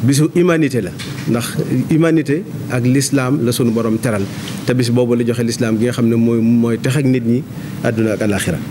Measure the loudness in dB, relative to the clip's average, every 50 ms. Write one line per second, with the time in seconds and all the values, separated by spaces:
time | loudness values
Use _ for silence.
0 | 2 2 2 4 2 2 2 2 2 4 4 2 2 0 0 -2 -4 -4 -8 -10
1 | -12 -12 -10 -10 -4 -2 -2 -2 -2 -4 -4 -4 -4 -2 -2 -2 0 0 2 2
2 | 4 4 2 2 0 0 -2 -4 -4 -6 -10 -10 -8 -4 -4 -2 0 2 2 2
3 | 0 0 0 0 0 0 0 0 0 0 0 0 0 0 0 0 0 0 -2 0
4 | -2 -2 -2 -2 -4 -4 -6 -10 -10 -10 -10 -8 -2 -2 0 0 2 2 2 2
5 | 2 2 2 0 2 0 0 0 0 -2 0 -2 0 0 0 0 0 0 0 2
6 | 2 2 4 4 2 2 2 2 2 4 4 4 4 2 0 0 0 0 0 2
7 | 2 2 2 2 2 0 0 0 0 -4 -10 -12 -10 -10 -10 -4 -2 -2 0 2
8 | 0 0 0 0 0 0 0 0 -2 -2 -4 -4 -6 -8